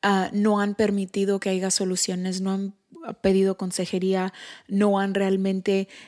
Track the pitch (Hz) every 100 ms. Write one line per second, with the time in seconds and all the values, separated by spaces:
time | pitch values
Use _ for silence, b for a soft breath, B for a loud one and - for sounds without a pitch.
0 | 202 196 185 202 214 208 202 202 214 202
1 | 185 - 196 196 196 190 190 - 190 180
2 | - 185 180 185 190 190 196 - _ 330
3 | 320 202 196 190 190 185 185 - 180 190
4 | 185 190 185 B B B _ 196 208 196
5 | 196 196 196 196 190 190 185 196 190 B